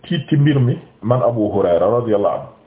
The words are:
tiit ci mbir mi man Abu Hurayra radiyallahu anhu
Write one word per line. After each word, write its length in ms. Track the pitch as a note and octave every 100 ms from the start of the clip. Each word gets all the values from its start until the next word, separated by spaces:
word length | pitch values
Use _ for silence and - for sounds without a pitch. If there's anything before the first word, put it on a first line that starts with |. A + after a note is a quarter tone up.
tiit 240 | - D#3+ -
ci 80 | D3+
mbir 220 | C#3+ C#3
mi 160 | A#2+ F3 - _
man 240 | A2 B2
Abu 260 | A#2+ A#2 G2+
Hurayra 380 | G2 F#2 E2+ F#2
radiyallahu 440 | A#2+ A#2 G#2 F#2
anhu 160 | - - -